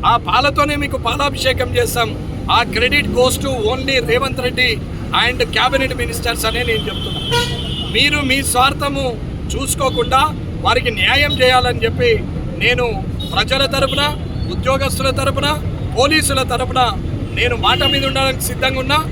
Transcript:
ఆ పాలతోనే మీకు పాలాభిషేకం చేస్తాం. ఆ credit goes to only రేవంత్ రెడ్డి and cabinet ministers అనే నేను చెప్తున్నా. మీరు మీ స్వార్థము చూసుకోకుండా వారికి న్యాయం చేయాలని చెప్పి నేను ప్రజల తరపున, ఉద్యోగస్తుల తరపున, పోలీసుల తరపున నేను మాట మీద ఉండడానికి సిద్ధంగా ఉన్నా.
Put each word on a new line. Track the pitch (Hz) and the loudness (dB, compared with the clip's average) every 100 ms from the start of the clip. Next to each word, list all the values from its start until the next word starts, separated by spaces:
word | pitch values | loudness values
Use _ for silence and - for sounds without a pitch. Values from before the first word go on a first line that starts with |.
| 185 | 4
ఆ | 233 - | 2 2
పాలతోనే | 220 277 294 285 294 | 2 2 2 0 0
మీకు | 285 262 233 | -2 -2 -2
పాలాభిషేకం | 254 285 277 262 247 247 240 | 0 -2 0 0 0 0 0
చేస్తాం. | 233 240 226 - - - - 190 | 0 0 -2 -4 -6 -6 0 2
ఆ | 233 | 2
credit | - 247 285 - 240 | 0 2 2 2 2
goes | 254 240 | 2 2
to | 277 254 214 | -2 0 0
only | 254 262 262 226 | 0 0 0 2
రేవంత్ | 233 269 247 | 0 0 -2
రెడ్డి | 247 247 254 220 - - - 165 | -2 0 0 0 -4 -6 -2 0
and | 226 247 - 220 | 0 0 0 2
cabinet | 247 269 262 247 | 2 2 0 -2
ministers | 240 233 240 233 220 | -4 -2 -2 -2 -2
అనే | 233 240 | -2 -2
నేను | 220 208 | -2 -2
చెప్తున్నా. | 196 - - 220 233 240 226 - - - | -6 -6 -6 -2 0 0 -4 -6 -6 -2
మీరు | 220 285 294 277 | 2 2 2 0
మీ | 262 - | 0 0
స్వార్థము | 247 262 - 190 277 262 120 - - - | 2 2 2 -4 -2 -4 -4 -6 -8 -6
చూసుకోకుండా | - 269 - 269 240 240 262 302 - - - 180 | -4 -4 -2 0 0 2 2 2 -2 -6 -2 0
వారికి | 240 240 208 | 2 0 0
న్యాయం | 190 269 294 254 | 2 4 2 4
చేయాలని | 254 254 247 240 | 4 6 2 0
చెప్పి | 226 233 247 220 - - - - | -2 2 2 2 0 -6 -6 -2
నేను | 214 247 240 214 - - - | 0 2 0 -2 -4 -6 -4
ప్రజల | 190 214 262 277 | -2 0 0 0
తరపున, | 269 269 269 294 294 - - - | 0 0 0 -2 -2 -6 -4 -4
ఉద్యోగస్తుల | - 254 269 269 - 269 - | -2 0 0 0 -2 -2 0
తరపున, | - - 285 302 - - - - | 0 0 -2 -2 -4 -4 -4 2
పోలీసుల | 277 311 294 269 254 | 4 4 2 0 0
తరపున | 247 254 254 247 196 - - - 175 | 0 0 2 2 0 -4 -4 -4 0
నేను | 240 240 185 | 0 2 2
మాట | 240 277 | 2 2
మీద | 277 269 | 2 0
ఉండడానికి | 269 269 262 - | 0 0 0 -4
సిద్ధంగా | - 262 262 | -2 -2 0
ఉన్నా. | 262 294 311 | 0 0 0